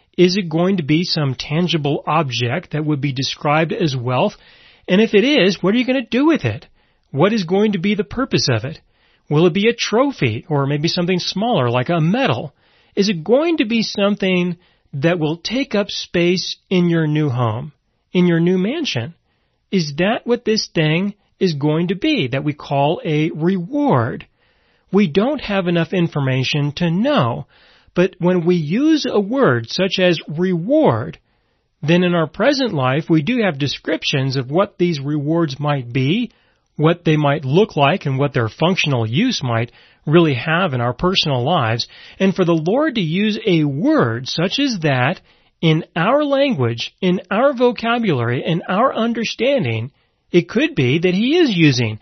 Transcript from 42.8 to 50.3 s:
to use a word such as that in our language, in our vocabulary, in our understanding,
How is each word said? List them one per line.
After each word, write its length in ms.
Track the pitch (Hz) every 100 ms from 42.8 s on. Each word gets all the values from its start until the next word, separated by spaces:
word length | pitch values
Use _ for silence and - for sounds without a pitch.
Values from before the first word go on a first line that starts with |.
| 311
to 60 | 233
use 380 | 160 175 214 214
a 200 | 214 170
word 640 | 147 135 254 311 127 113 131
such 300 | - 185 -
as 180 | 285 214
that 380 | 156 131 127 185 _ _ _ -
in 240 | 165 156 - 170
our 260 | 180 285
language, 720 | 294 269 277 180 117 117 - -
in 220 | 190 185 -
our 240 | 202 277
vocabulary, 920 | 240 247 - 226 240 220 135 117 123
in 180 | - 165 -
our 260 | 190 262
understanding, 960 | - 226 233 220 - 240 277 127 113 120 _ _ _ _